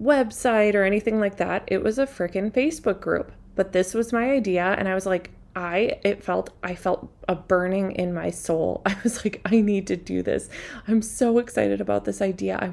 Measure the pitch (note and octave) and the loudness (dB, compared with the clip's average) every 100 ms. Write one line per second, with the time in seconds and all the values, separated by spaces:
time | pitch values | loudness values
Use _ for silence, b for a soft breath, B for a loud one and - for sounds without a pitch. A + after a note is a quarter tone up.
0 | A3+ C#4+ A3+ - B3 A3 G#3 G3+ F#3+ G#3 | 2 4 2 0 2 4 4 4 4 2
1 | A3 A3 G3+ G3+ F#3 F#3+ - F#3+ G#3+ A#3 | 2 2 0 0 -2 -2 -2 0 0 0
2 | C4+ - F3 F#3+ G#3 B3+ D4 D#4+ G#3+ F#3+ | -2 -2 -4 -2 -2 0 0 0 -2 -2
3 | E3 E3+ - - - - F#3+ F#3 F#3 A3+ | 0 -2 -2 -14 -10 -4 0 0 0 0
4 | A#3 A#3 B3 C#4 G3+ F3+ F3+ G3+ G3 F#3+ | 0 0 2 2 2 0 2 0 0 0
5 | F#3+ F3+ - - - F#3 F3 F3+ A#3 - | 0 -2 -2 -20 -12 -8 -2 0 0 0
6 | G3+ G3+ - F#3 F#3 - F3+ F3+ F#3 - | 0 -2 -2 -2 -2 -8 -8 -4 -2 -2
7 | - - - F3 - F#3 F3+ G3 F#3+ - | -4 -12 -6 -4 2 2 2 0 -2 -2
8 | F3+ E3+ E3+ F3 - D#3+ E3 - G3 G3 | -2 -2 -4 -4 -2 0 0 0 -4 -2
9 | A#3 - G#3+ - F3+ A3+ G#3 G3 G3 F3+ | -2 0 -4 -4 2 4 4 2 0 -4
10 | - F#2 - - - B B B - A3 | -4 -4 0 -2 -4 B B B 0 0
11 | G#3+ - A#3+ A#3 A#3 - G3+ G3+ G3+ G3+ | 0 0 4 4 2 0 0 0 0 0
12 | G3+ G3 G3 F#3 F#3+ F#3+ F#3 | 0 -2 -2 -2 -4 -2 -4